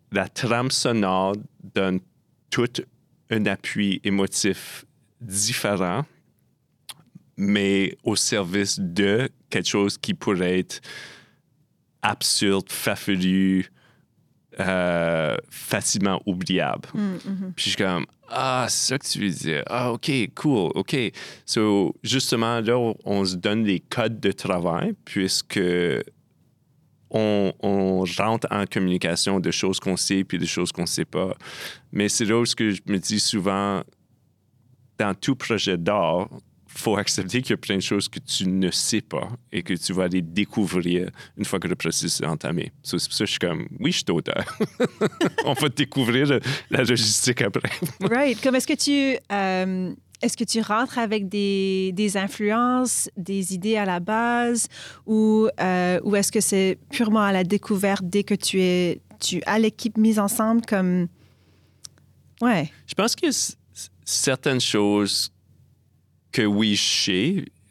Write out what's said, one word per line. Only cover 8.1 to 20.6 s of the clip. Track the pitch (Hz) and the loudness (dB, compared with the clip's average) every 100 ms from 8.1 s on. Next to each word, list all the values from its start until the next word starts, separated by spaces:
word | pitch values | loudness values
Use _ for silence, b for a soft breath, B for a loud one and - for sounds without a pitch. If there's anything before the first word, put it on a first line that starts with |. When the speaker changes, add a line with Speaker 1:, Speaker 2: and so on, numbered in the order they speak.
| 101 | 0
Speaker 1:
service | - 110 87 98 98 - | 0 0 0 0 0 -2
de | 92 87 98 107 131 _ - | -4 2 4 4 0 _ -6
quelque | - - | -4 0
chose | 107 101 - | 2 2 0
qui | - 92 | -6 -4
pourrait | - 92 90 92 | 0 0 2 2
être | 90 - B B B B B B _ _ _ _ _ _ | 0 -6 B B B B B B _ _ _ _ _ _
absurde, | 104 104 - - 101 98 185 | -4 -2 -2 2 2 2 0
farfelu, | - - 98 - 95 92 95 95 95 90 b b b b _ _ _ _ - | -4 -4 -4 -2 0 2 4 4 2 -2 b b b b _ _ _ _ -6
euh, | 95 92 90 87 82 82 78 55 - | -2 0 2 0 0 0 0 -2 -6
facilement | - - 107 - 104 98 92 - | -14 -4 -2 -2 0 0 0 -2
oubliable. | 90 90 92 71 50 - - | -4 -2 0 0 -4 -6 -6
Speaker 2:
Mm, | |
mhm. | 202 180 - 190 190 170 | -4 -6 -8 -8 -8 -6
Speaker 1:
Puis | - | -4
je | |
suis | - | -2
comme, « | 95 90 - _ - | 0 -2 -6 _ -10
Ah, | 123 131 127 113 | -4 -2 0 0
c'est | - - | -2 -2
ça | 131 | -2
que | - | -4
tu | - | -2
veux | 98 | -2
dire. | - 76 76 - | -2 -2 -2 -2
Ah, | 120 123 | -2 -2
OK, | 117 - 139 104 | -2 -2 0 -2
cool, | - 151 120 | -2 0 2